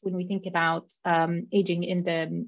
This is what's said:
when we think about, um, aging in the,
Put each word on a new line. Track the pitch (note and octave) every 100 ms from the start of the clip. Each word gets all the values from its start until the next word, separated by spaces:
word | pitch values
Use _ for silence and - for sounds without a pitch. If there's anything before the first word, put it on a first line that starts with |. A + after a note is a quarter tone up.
when | G3
we | F3+ F3+
think | G3 F#3
about, | F3 E3 E3 - -
um, | F#3 E3 E3 E3+ -
aging | G3+ F#3 E3+
in | F3 F3+
the, | F3 E3 D#3+ E3+